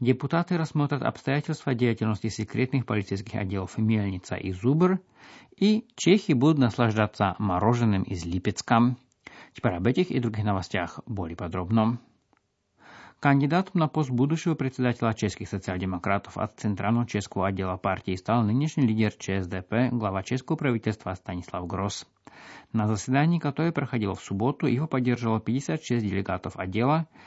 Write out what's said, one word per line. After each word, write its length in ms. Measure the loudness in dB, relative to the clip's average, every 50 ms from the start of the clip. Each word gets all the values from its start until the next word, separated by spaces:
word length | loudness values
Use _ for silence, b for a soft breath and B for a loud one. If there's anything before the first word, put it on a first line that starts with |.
Депутаты 580 | 2 2 2 2 0 -2 -2 -2 0 0 -2 -2
рассмотрят 460 | -2 -2 0 0 0 0 0 -2 -2
обстоятельства 680 | -4 -4 -4 -2 -2 -2 -2 -2 -4 -6 -6 -4 -2
деятельности 540 | 0 2 2 2 2 0 0 -2 -2 -2 -4
секретных 580 | -6 -4 -6 -6 -4 -2 -2 -2 0 0 -2 -2
полицейских 520 | -2 -2 -2 -2 -2 -6 -6 -6 -6 -6
отделов 420 | -6 -4 -4 -4 -4 -6 -6 -4 0
«Мельница» 560 | 0 2 2 2 0 -2 -4 -6 -8 -8 -8
и 160 | -6 -6 -6
«Зубр». 480 | -4 -2 0 2 4 4 4 4 2 0 -4 B B B B B B B B B B
И 300 | 2 4 4 4 2 0 _ _
чехи 380 | 0 4 4 4 6 4 2
будут 260 | 4 4 6 4 6 6
наслаждаться 800 | 4 2 4 2 2 4 4 4 2 2 2 2 0 2 0 0
мороженым 640 | -2 0 0 2 4 4 4 4 4 4 4 2
из 220 | 0 -2 -4 -6 -4
Липецка. 720 | -4 -4 -2 -2 -2 -4 -2 0 2 4 4 4 4 2 -2 _ _ _ _ -20 B B B B B B
Теперь 200 | -2 -2 -2 0
об 120 | 0 0
этих 240 | 2 2 2 0 0
и 80 | 0 -2
других 260 | -2 -2 -2 -2 0
новостях 540 | 0 0 0 -2 -2 -4 -4 -4 -4 -8 -12 -12
более 300 | -8 -6 -6 -6 -6 -8
подробно. 640 | -8 -8 -6 -6 -4 -2 2 2 2 4 2 0 -4 -8 _ _ _ _ _ _ _ _ _ _ _ _ _ _ B B B B B B B B B
Кандидатом 600 | 2 4 4 4 4 4 2 0 0 0 0 0
на 80 | 0 2
пост 220 | 0 -2 -2 0
будущего 440 | 0 2 2 2 0 0 0 -2 -2
председателя 580 | 0 -2 -4 -2 0 0 0 0 2 0 0
чешских 360 | 0 0 -2 -2 -2 -4 -8 -6
социал-демократов 880 | -6 -6 -4 -4 -4 -4 -4 -4 -4 -2 0 0 0 0 -2 -6 -6 -4
от 140 | -4 -6
Центрального 520 | -6 -4 -4 -4 -2 0 0 2 2 2 0
чешского 440 | 0 -2 -4 -4 -4 -2 -2 0 0
отдела 280 | 0 -2 -2 -4 -4
партии 380 | -2 -2 -2 -2 -2 -4 -4 -6
стал 300 | -4 0 0 2 2 4
нынешний 420 | 2 2 2 0 0 0 2 2
лидер 240 | 2 4 2 0 0
Ч 320 | -2 -4 -4 -4 -2 -2
С 60 | -2 -4
Д 120 | -6 -8
П, 280 | -6 -2 0 0 0 0
глава 320 | 0 -2 -2 -2 -2 -4
чешского 320 | -4 -4 -4 -4 -2 -4 -4
правительства 580 | 0 0 0 0 0 0 -2 -4 -4 -6 -8 -8
Станислав 520 | -8 -8 -10 -10 -10 -8 -8 -8 -6 -6
Гросс. 400 | -6 -4 -4 -4 -4 -4 -8 -12 _ _ _ -20 B B B B B B B B B
На 140 | -2 0 2
заседании, 540 | 2 0 0 0 0 2 4 4 4 2 0
которое 320 | 0 -2 -2 -2 -2 -2
проходило 420 | -2 -2 -4 -2 -2 -2 -2 -2 -4
в 60 | -6
субботу, 480 | -6 -6 -4 0 0 0 0 0 0 0
его 180 | 0 0 0
поддержало 540 | -2 -2 0 0 0 0 0 0 0 0 0
пятьдесят 420 | 0 -2 -2 -2 -2 -2 -4 -4
шесть 240 | -2 -2 -2 0 0
делегатов 500 | 0 -2 -2 -2 -2 -4 -4 -6 -8 -8
отдела, 520 | -6 -6 -4 -2 0 2 2 2 0 -2 -4 B B B